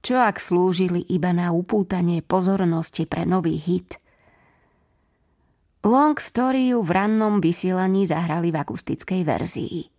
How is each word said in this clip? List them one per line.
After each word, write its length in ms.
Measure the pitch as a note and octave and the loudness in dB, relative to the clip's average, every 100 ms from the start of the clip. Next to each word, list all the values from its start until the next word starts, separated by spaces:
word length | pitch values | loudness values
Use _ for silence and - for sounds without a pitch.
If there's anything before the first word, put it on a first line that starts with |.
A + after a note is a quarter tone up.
Čo 160 | - B3+ | -2 0
ak 160 | A3+ - | 0 0
slúžili 640 | - F3 F#3 F3 F#3 F3 F3+ | 0 2 2 2 0 0 -2
iba 240 | F3+ F3+ | 0 2
na 200 | E3+ F3 | 0 0
upútanie 680 | E3+ F3+ G#3+ F#3 F#3 F3 E3+ | -2 0 -2 0 0 0 0
pozornosti 880 | - F#3 F#3 G3 F3+ E3 E3 - E3 | 0 0 2 2 0 0 -4 -4 -4
pre 160 | E3+ | -4
nový 320 | E3+ F#3 E3 D#3 | 0 0 0 -4
hit? 400 | E3+ F3+ F3+ - _ _ _ _ _ _ _ _ _ _ _ _ _ _ _ _ _ _ | -2 -4 -4 -20 _ _ _ _ _ _ _ _ _ _ _ _ _ _ _ _ _ _
Long 320 | G#3 B3+ D4+ D4 | 2 4 4 2
Story 560 | - - B3+ C4 B3+ | -2 0 0 2 2
v 160 | B3 E3+ | 0 0
rannom 520 | F#3+ G#3 A3 G#3+ G#3 | 0 2 2 2 2
vysielaní 680 | E3 E3+ F#3 F#3 F#3+ F#3+ F#3+ | 2 2 0 0 0 2 0
zahrali 400 | D#3 E3+ D#3+ E3+ | 0 -2 -2 -2
v 80 | D#3 | -2
akustickej 640 | - - - - - F#3 | -6 -8 -8 -8 -4 -2
verzii. 720 | D#3 A2 - - - E3+ - | 0 -2 -2 -4 -6 -8 -12